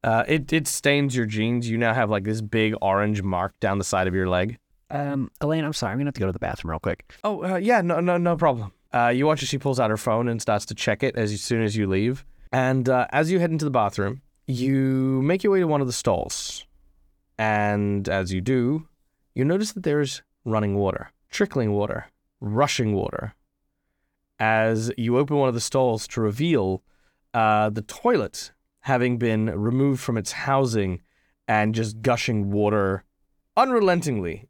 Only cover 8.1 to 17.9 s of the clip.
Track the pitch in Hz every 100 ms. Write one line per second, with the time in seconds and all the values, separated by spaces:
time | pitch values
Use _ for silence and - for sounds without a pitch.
8.1 | 175 175 165 165 123 101 _ _ 123 120
9.1 | 123 147 151 127 139 143 127 113 107 -
10.1 | 113 120 117 - 104 - 107 - 104 135
11.1 | 117 107 104 - 117 110 107 98 95 113
12.1 | 135 - - - 127 127 131 123 127 123
13.1 | 135 160 185 170 160 147 127 104 - 101
14.1 | 135 _ _ - 127 131 135 135 131 131
15.1 | 131 139 190 208 196 170 147 131 - -
16.1 | 90 - - - - - _ _ _ _
17.1 | _ _ - 110 107 104 104 101